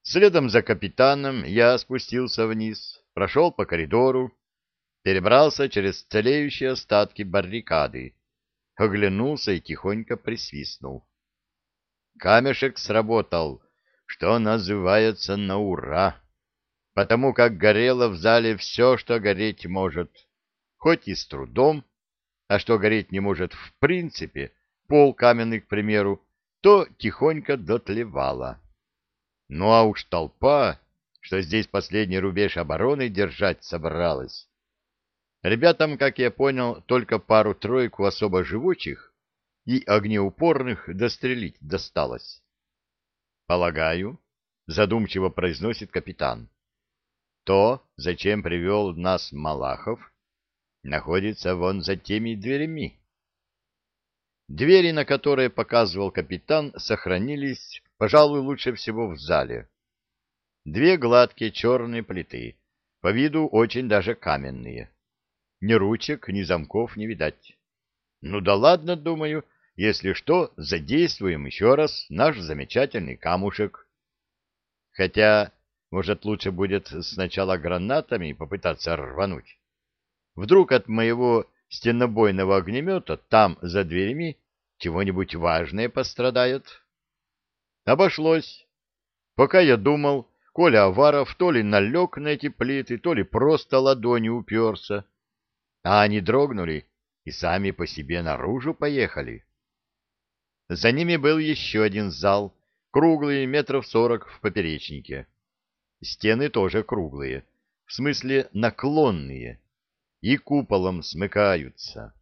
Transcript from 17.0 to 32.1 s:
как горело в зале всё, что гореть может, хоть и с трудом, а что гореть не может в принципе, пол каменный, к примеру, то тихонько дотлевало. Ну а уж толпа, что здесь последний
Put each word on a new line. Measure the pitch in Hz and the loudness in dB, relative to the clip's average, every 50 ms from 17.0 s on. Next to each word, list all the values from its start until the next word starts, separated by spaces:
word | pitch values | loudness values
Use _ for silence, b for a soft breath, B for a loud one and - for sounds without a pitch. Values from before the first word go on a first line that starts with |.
| 101 95 113 120 135 135 113 | 0 2 2 2 2 0 4
как | - 120 120 107 | 4 4 4 4
горело | 80 95 107 104 107 120 127 127 123 123 | 2 4 4 4 4 4 2 2 2 2
в | 113 95 | 0 0
зале | 82 82 110 113 117 113 113 110 | 0 2 4 4 4 4 2 -2
всё, | 95 - - - - 120 127 127 | -4 -6 -10 0 2 4 4 4
что | 113 - - 120 117 | 2 0 -2 -2 0
гореть | 98 104 98 87 107 110 98 - - | 0 0 0 0 -2 -4 -4 -8 -10
может, | 87 90 95 95 92 71 82 85 - _ _ _ _ _ _ _ _ _ _ _ _ _ | -6 -4 -2 -2 -2 -4 -4 -8 -8 _ _ _ _ _ _ _ _ _ _ _ _ _
хоть | _ - 160 165 160 _ | _ 0 0 0 0 _
и | - - | -10 -10
с | - - | -10 -10
трудом, | _ - - 67 62 - 117 131 151 156 147 - _ _ _ _ _ _ _ _ _ _ _ _ | _ -12 -12 -12 -6 0 2 2 2 2 0 -8 _ _ _ _ _ _ _ _ _ _ _ _
а | _ 101 | _ -2
что | 104 - - 117 104 | -2 2 0 0 2
гореть | 95 107 110 107 95 _ | 2 2 2 0 -2 _
не | 95 98 | -6 -4
может | 98 101 95 76 92 87 - | -2 -2 -2 -2 -4 -8 -8
в | - - - _ | -16 -20 -20 _
принципе, | _ - 147 180 180 170 156 - - - - _ 69 69 - _ _ _ _ _ _ _ | _ -2 0 0 -2 -4 -8 -10 -12 -12 -12 _ -12 -12 -12 _ _ _ _ _ _ _
пол | _ 143 147 143 139 120 | _ 6 8 8 8 6
каменный, | - 123 120 117 117 113 113 113 110 | 4 4 4 4 4 0 -4 -4 -6
к | _ | _
примеру, | _ 107 104 104 107 107 104 101 101 98 - _ _ _ _ _ _ _ _ | _ -4 -2 0 0 0 0 0 0 -2 -4 _ _ _ _ _ _ _ _
то | - 196 208 196 160 - _ | 6 8 8 8 4 -2 _
тихонько | _ - 110 - - 139 156 160 151 - - 139 | _ -6 -6 -4 0 0 0 0 0 -2 -4 -4
дотлевало. | 127 92 - 110 117 _ - 123 110 117 107 69 69 - 65 65 64 64 64 64 - _ _ _ _ _ _ _ _ _ _ _ _ _ _ _ _ _ _ | -4 0 -2 -2 -2 _ -4 -6 -6 -6 -6 -4 -4 -2 -2 -4 -4 -8 -10 -10 -14 _ _ _ _ _ _ _ _ _ _ _ _ _ _ _ _ _ _
Ну | 67 78 92 107 | -8 -2 2 6
а | 113 113 113 | 6 6 6
уж | 110 101 - - | 4 0 -4 -8
толпа, | _ - 85 80 76 _ _ - 135 147 143 127 98 76 - _ _ _ _ _ _ _ _ | _ -4 -4 -4 -6 _ _ 2 2 2 4 2 0 -2 -6 _ _ _ _ _ _ _ _
что | - - 95 95 92 | -10 -6 -4 -4 -4
здесь | 78 85 110 101 | -2 -2 -2 -2
последний | _ - 101 - - 90 107 107 90 | _ -4 -6 -4 -2 -2 -2 -2 -2